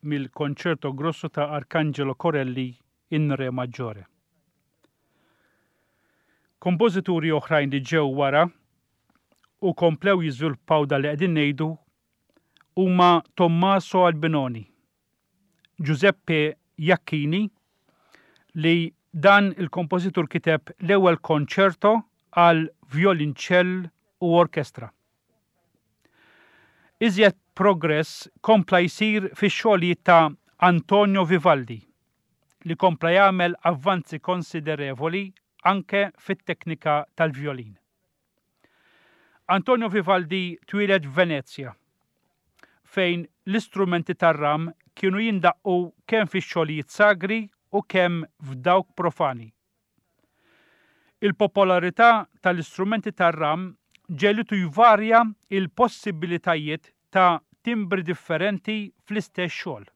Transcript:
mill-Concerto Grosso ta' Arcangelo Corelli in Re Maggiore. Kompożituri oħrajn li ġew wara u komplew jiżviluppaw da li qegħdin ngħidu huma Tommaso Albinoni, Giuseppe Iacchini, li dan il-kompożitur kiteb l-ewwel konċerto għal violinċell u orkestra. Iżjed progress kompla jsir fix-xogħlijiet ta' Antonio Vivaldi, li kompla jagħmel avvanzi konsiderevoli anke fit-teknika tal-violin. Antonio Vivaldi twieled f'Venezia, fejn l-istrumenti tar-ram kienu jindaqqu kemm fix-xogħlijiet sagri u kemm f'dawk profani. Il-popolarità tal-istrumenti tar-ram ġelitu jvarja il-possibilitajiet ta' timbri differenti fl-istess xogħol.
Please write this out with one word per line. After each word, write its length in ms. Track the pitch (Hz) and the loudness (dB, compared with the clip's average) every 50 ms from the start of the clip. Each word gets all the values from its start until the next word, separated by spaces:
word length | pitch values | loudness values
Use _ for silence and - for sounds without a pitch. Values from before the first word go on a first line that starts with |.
| - | -6
mill-Concerto 880 | 151 147 143 135 127 _ - 151 143 143 - - 175 165 - - 143 135 | -6 -6 -6 -6 -8 _ -6 -6 -6 -6 -6 -4 -4 -4 -4 -6 -10 -8
Grosso 340 | 135 143 160 160 - - 165 | -6 -6 -6 -6 -6 -10 -10
ta' 220 | _ - 147 147 | _ -6 -6 -4
Arcangelo 640 | 151 147 131 _ - 165 156 151 139 - 143 139 131 | -4 -8 -10 _ -4 -2 -2 -2 -4 -4 -6 -6 -6
Corelli 640 | _ - 170 151 147 135 127 127 131 131 127 123 _ _ _ _ _ _ _ | _ -4 -2 -2 -2 -4 -4 -6 -8 -8 -10 -10 _ _ _ _ _ _ _
in 240 | 165 151 156 147 139 | -4 -2 -2 -2 -2
Re 140 | 131 135 127 | -4 -4 -6
Maggiore. 560 | 123 127 127 123 120 - 127 113 107 101 95 _ _ _ _ _ _ _ _ _ _ _ _ _ _ _ _ _ _ _ _ _ _ _ _ _ _ _ _ _ _ _ _ _ _ _ _ _ _ _ _ _ _ _ _ _ _ _ _ _ _ _ | -6 -6 -8 -8 -8 -10 -10 -10 -10 -14 -18 _ _ _ _ _ _ _ _ _ _ _ _ _ _ _ _ _ _ _ _ _ _ _ _ _ _ _ _ _ _ _ _ _ _ _ _ _ _ _ _ _ _ _ _ _ _ _ _ _ _ _
Kompożituri 720 | - 180 180 160 220 233 170 190 180 - 180 165 156 165 160 | -4 -2 0 2 2 2 2 0 -2 -2 -2 -2 0 0 -2
oħrajn 380 | 147 - - 160 151 143 139 135 | -2 -2 0 0 0 0 0 -4
li 60 | 139 | -6
ġew 260 | 135 120 160 160 151 139 131 | -6 -2 -2 0 0 0 -2
wara 300 | 139 143 139 139 147 165 175 _ _ _ _ _ _ _ _ _ _ _ _ _ _ _ _ _ _ _ _ _ _ - | -2 -2 2 2 2 2 2 _ _ _ _ _ _ _ _ _ _ _ _ _ _ _ _ _ _ _ _ _ _ -4
u 100 | 190 160 | -4 -2
komplew 480 | - 170 170 156 139 - 196 196 185 165 | 2 0 0 0 2 0 0 0 0 0
jiżviluppaw 640 | 156 135 120 147 160 135 - _ - 165 156 147 | -4 -6 -4 -4 -6 -6 -6 _ 0 0 0 2
da 120 | 139 147 139 | 0 -2 -2
li 120 | 139 147 | -2 -2
qegħdin 260 | 151 147 180 185 165 | -4 -2 -2 -2 0
ngħidu 320 | 156 147 143 147 131 156 156 160 - _ _ _ _ _ _ _ _ _ _ _ _ _ _ _ _ _ _ _ | 0 0 0 -2 -2 -6 -6 -6 -10 _ _ _ _ _ _ _ _ _ _ _ _ _ _ _ _ _ _ _
huma 340 | - 190 185 180 180 180 175 175 165 160 _ _ | 0 0 2 4 6 6 6 6 4 0 _ _
Tommaso 720 | - 180 170 165 170 180 190 196 190 170 - - 185 180 | 0 2 2 2 2 2 2 2 0 0 0 2 2 4
Albinoni, 580 | 175 165 151 151 165 160 147 135 127 120 113 104 _ _ _ _ _ _ _ _ _ _ _ _ _ _ _ _ _ _ _ _ _ _ _ | 4 2 0 -2 -2 -2 -2 -2 -4 -8 -10 -14 _ _ _ _ _ _ _ _ _ _ _ _ _ _ _ _ _ _ _ _ _ _ _
Giuseppe 760 | 156 143 156 135 156 202 190 _ _ - 165 156 151 151 147 _ _ _ _ | -4 -4 -2 2 2 2 2 _ _ -2 -2 0 0 -2 -4 _ _ _ _
Iacchini, 680 | - 156 165 180 - _ - - 151 147 151 160 190 214 196 _ _ _ _ _ _ _ _ _ _ _ _ _ _ _ _ _ _ _ _ _ | -6 0 2 2 0 _ -6 -4 -4 -2 -2 -2 -2 -2 -4 _ _ _ _ _ _ _ _ _ _ _ _ _ _ _ _ _ _ _ _ _
li 200 | 156 156 165 170 170 165 160 _ _ _ _ - | -2 0 2 2 2 0 -4 _ _ _ _ -10
dan 400 | 165 143 196 202 202 202 196 175 | 2 4 6 6 6 4 2 -2
il-kompożitur 720 | - 185 160 - 185 175 151 185 180 175 196 - 185 165 - | -4 -8 -6 -4 -6 -4 -2 -2 -2 -2 -2 -2 -2 -4 -2
kiteb 460 | - 165 - 165 160 151 _ - - _ | -4 -4 0 0 0 0 _ -8 -16 _
l-ewwel 400 | - 165 202 196 190 180 170 156 | -2 0 2 4 4 4 2 2
konċerto 720 | _ - 160 151 147 - - - 196 196 170 _ - 208 220 233 214 _ _ _ _ _ - | _ -2 0 0 0 -2 0 2 2 2 2 _ 2 2 2 2 0 _ _ _ _ _ 0
għal 340 | - 170 170 170 160 160 156 - _ _ _ 131 | 4 4 6 6 4 0 -4 -8 _ _ _ -4
violinċell 840 | 147 175 196 190 165 147 151 131 - - - 185 180 180 180 185 185 180 165 _ _ _ _ _ _ 185 | 0 2 2 2 0 -2 -4 -6 -8 -4 0 2 2 2 2 -2 -6 -8 -10 _ _ _ _ _ _ -2
u 140 | 175 170 | 2 4
orkestra. 540 | 170 175 160 - 165 143 - _ - 117 113 _ _ _ _ _ _ _ _ _ _ _ _ _ _ _ _ _ _ _ _ _ _ _ _ _ _ _ _ _ _ _ _ _ _ _ _ _ _ _ _ _ _ | 4 4 2 0 -6 -8 -8 _ -18 -18 -18 _ _ _ _ _ _ _ _ _ _ _ _ _ _ _ _ _ _ _ _ _ _ _ _ _ _ _ _ _ _ _ _ _ _ _ _ _ _ _ _ _ _
Iżjed 360 | 220 233 185 185 214 202 - _ _ _ _ | -2 0 2 4 4 4 4 _ _ _ _
progress 760 | - 190 208 196 165 147 160 151 151 160 - - - - - _ _ | 0 2 2 2 2 0 -2 -2 -2 -2 -6 -8 -18 -18 -20 _ _
kompla 420 | _ - 220 214 170 - 190 180 175 | _ 2 4 4 4 2 2 2 2
jsir 460 | 170 - - 214 214 214 214 196 190 - | 0 -2 -2 -2 0 0 -2 -4 -6 -6
fix-xogħlijiet 680 | - - 202 - - - 233 208 185 175 180 170 - _ | -2 -2 -2 -2 0 0 2 2 2 2 0 -2 -2 _
ta' 240 | - 175 165 160 151 147 _ _ _ _ _ - | 4 6 6 6 4 0 _ _ _ _ _ 2
Antonio 600 | 180 175 170 - - 196 202 208 202 196 196 185 | 2 2 2 0 2 2 2 4 2 2 0 0
Vivaldi, 540 | 156 185 180 143 180 156 139 127 120 120 107 _ _ _ _ _ _ _ _ _ _ _ _ _ _ _ _ _ | 0 0 2 4 2 2 2 0 -8 -14 -16 _ _ _ _ _ _ _ _ _ _ _ _ _ _ _ _ _
li 120 | 165 165 | -10 -4
kompla 360 | - - 185 165 - - 165 175 | 0 2 0 0 2 0 2 4
jagħmel 440 | 190 202 196 190 185 175 175 175 - - | 4 4 4 4 2 0 -2 -2 -2 -2
avvanzi 560 | 165 - 135 135 190 190 175 156 _ - 151 | -2 -2 0 -2 -2 -2 -2 -4 _ -14 -12
konsiderevoli 1040 | _ - 180 180 165 - - 165 147 151 156 143 143 139 135 120 143 160 165 196 196 190 190 _ _ _ _ _ _ | _ -6 -6 -6 -6 -8 -10 -10 -8 -8 -8 -6 -6 -10 -8 -6 -6 -6 -6 -6 -10 -10 -16 _ _ _ _ _ _
anke 460 | 175 196 196 180 - - 202 202 196 - | 0 0 0 -4 -4 -2 -2 -2 -2 -6
fit-teknika 840 | _ _ - 196 - _ - 175 _ - 170 160 147 - 156 147 147 147 _ _ | _ _ -10 -10 -10 _ -10 -10 _ -8 -12 -12 -6 -2 -2 -2 -2 -2 _ _
tal-violin. 600 | - 170 160 143 131 143 147 139 127 120 107 101 _ _ _ _ _ _ _ _ _ _ _ _ _ _ _ _ _ _ _ _ _ _ _ _ _ _ _ _ _ _ _ _ _ _ - | -2 -2 -2 -2 -6 -10 -10 -10 -12 -14 -18 -20 _ _ _ _ _ _ _ _ _ _ _ _ _ _ _ _ _ _ _ _ _ _ _ _ _ _ _ _ _ _ _ _ _ _ -2
Antonio 400 | 180 196 - - 254 240 226 214 | -2 0 2 0 0 0 0 -2
Vivaldi 720 | 180 214 180 170 196 185 175 156 180 190 180 180 170 - _ | -2 -4 0 2 0 0 0 -2 -6 -6 -6 -8 -10 -14 _
twieled 380 | _ - 202 208 190 196 190 151 | _ -4 -4 0 2 0 0 0
f'Venezia, 640 | 139 131 160 185 175 156 139 131 _ - - 139 123 110 _ _ _ _ _ _ _ _ _ _ _ _ _ _ _ _ _ - _ _ _ _ | -2 0 0 0 0 0 -6 -8 _ -16 -16 -16 -16 -18 _ _ _ _ _ _ _ _ _ _ _ _ _ _ _ _ _ -20 _ _ _ _
fejn 420 | _ _ - 185 175 175 175 170 - _ _ _ | _ _ -2 -2 -2 -2 -4 -6 -12 _ _ _
l-istrumenti 680 | - 190 226 214 - _ 196 196 185 180 170 160 - 175 | -6 -6 -6 -6 -6 _ -4 -4 -2 -2 -4 -4 -6 -6
tar-ram 540 | _ - 165 160 151 147 147 147 151 165 165 165 _ _ _ _ | _ 2 0 2 2 -2 -2 -2 -2 -4 -8 -12 _ _ _ _
kienu 240 | - - 190 185 202 | -4 -2 -2 -2 0
jindaqqu 560 | 220 226 214 190 165 175 - _ _ 208 180 180 180 170 _ _ _ - | -2 -2 -2 2 0 0 0 _ _ -2 -2 -2 -2 -4 _ _ _ -2
kemm 240 | 226 220 214 160 - | 0 0 0 0 -4
fix-xogħlijiet 600 | 190 - - - 175 160 156 160 151 139 _ - | -6 -6 -4 -4 -4 -4 -2 -4 -8 -10 _ 0
sagri 480 | - 208 208 208 180 180 196 214 226 220 202 _ _ _ _ - | 2 4 4 4 2 -2 -4 -4 -4 -6 -10 _ _ _ _ -6
u 100 | 202 196 | -6 -6
kemm 420 | _ - 190 180 175 175 165 160 - _ _ | _ 0 0 0 2 0 -4 -8 -10 _ _
f'dawk 520 | 151 135 135 127 127 175 180 190 185 _ _ | -14 -14 -14 -4 0 2 2 2 0 _ _
profani. 520 | - 175 175 - - 170 143 127 120 113 110 _ _ _ _ _ _ _ _ _ _ _ _ _ _ _ _ _ _ _ _ _ _ _ _ _ _ _ _ _ _ _ _ _ _ - | -4 -4 -4 -2 -2 -4 -4 -4 -6 -14 -20 _ _ _ _ _ _ _ _ _ _ _ _ _ _ _ _ _ _ _ _ _ _ _ _ _ _ _ _ _ _ _ _ _ _ -2
Il-popolarità 1040 | 208 190 _ 214 196 _ 202 196 185 185 180 170 180 170 - 233 233 233 220 190 _ _ _ | -2 0 _ 0 0 _ 2 4 4 4 2 2 -2 2 6 6 6 6 6 0 _ _ _
tal-istrumenti 720 | _ 185 180 175 160 - - - 190 202 220 220 196 214 - | _ -2 -2 -2 -6 -10 -8 -6 -4 -2 -2 -4 -4 -6 -4
tar-ram 580 | _ 185 170 165 156 160 147 156 170 185 185 - _ _ _ _ _ _ _ | _ 0 0 2 0 -2 -2 -2 -4 -6 -10 -14 _ _ _ _ _ _ _
ġelitu 500 | 175 139 165 202 208 214 233 - 214 196 | -8 -2 0 0 0 0 -2 -4 -2 -2
jvarja 640 | 180 165 139 185 233 240 220 208 220 220 226 226 233 220 214 _ _ | -2 -4 2 6 6 6 6 6 4 4 4 4 4 2 -4 _ _
il-possibilitajiet 1500 | _ 196 196 190 165 _ - 247 233 - - - 214 185 156 160 175 170 165 _ 185 170 160 151 151 151 160 _ _ _ _ _ _ | _ -4 -4 -4 -4 _ 0 0 0 0 -6 -10 -8 -8 -6 -6 -6 -6 -4 _ -2 -2 -2 -2 -6 -8 -10 _ _ _ _ _ _
ta' 300 | - 190 185 180 170 156 _ _ _ _ _ | 0 4 4 4 2 0 _ _ _ _ _
timbri 420 | 233 240 220 208 175 202 190 175 | -4 -4 -4 -2 -2 -4 -4 -2
differenti 720 | 160 175 - _ _ 170 156 175 202 202 190 _ - 214 214 208 190 _ _ _ | -4 -6 -8 _ _ -4 -2 -2 -2 -4 -4 _ -8 -8 -8 -8 -12 _ _ _
fl-istess 480 | _ 208 220 - - _ - 180 170 | _ -8 -8 -8 -8 _ -8 -8 -8
xogħol. 340 | - - - 180 143 107 98 _ _ | -8 -10 -12 -12 -12 -14 -16 _ _